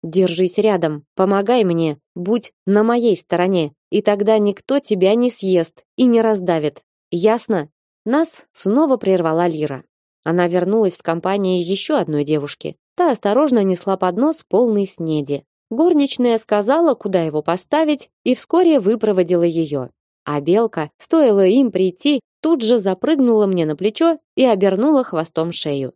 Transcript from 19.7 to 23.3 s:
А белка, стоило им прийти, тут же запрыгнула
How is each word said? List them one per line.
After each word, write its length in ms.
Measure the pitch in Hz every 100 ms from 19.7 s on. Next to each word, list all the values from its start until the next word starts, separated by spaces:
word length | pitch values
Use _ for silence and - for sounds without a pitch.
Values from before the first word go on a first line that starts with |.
| 143 123 _ _ _
А 160 | - 147
белка, 500 | 143 196 226 190 147 _
стоило 480 | - 330 269 202 190
им 240 | 233 254
прийти, 500 | 185 190 - 285 277 _ _
тут 220 | 311 320
же 160 | 220 240
запрыгнула 680 | 196 185 262 311 247